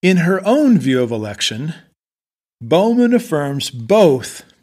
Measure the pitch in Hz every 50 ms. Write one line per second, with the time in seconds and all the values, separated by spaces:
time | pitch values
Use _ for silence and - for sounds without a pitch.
0 | - 180 190 180 165 170 190 185 190 202 240 294 302 269 233 170 127 135 131 127
1 | 123 113 117 110 107 104 104 - - - 113 110 139 156 165 - _ _ _ _
2 | _ _ _ _ _ _ _ _ _ _ _ _ 117 113 - 175 196 226 233 240
3 | 240 233 247 240 240 - 165 151 143 143 139 143 135 - - 120 113 110 196 220
4 | 202 165 135 127 - - - - - _ _ _